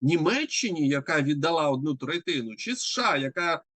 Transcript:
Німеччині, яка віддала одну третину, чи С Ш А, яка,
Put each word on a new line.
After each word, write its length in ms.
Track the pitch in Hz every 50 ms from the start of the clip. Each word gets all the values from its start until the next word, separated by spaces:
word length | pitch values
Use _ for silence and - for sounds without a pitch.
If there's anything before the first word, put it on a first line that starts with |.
Німеччині, 840 | - 135 170 165 156 175 233 277 311 - - - - 220 180 160 147
яка 340 | 135 143 139 135 - 165 151
віддала 480 | 139 143 151 143 143 165 170 165 151 143
одну 260 | 135 131 139 156 139
третину, 600 | 131 131 135 165 175 170 185 165 135 117 113 110
чи 160 | - - 220
С 120 | 254 254 -
Ш 280 | - - 254 240 214
А, 60 | 165
яка, 460 | 139 135 135 - 175 175 175 165 156 - _ _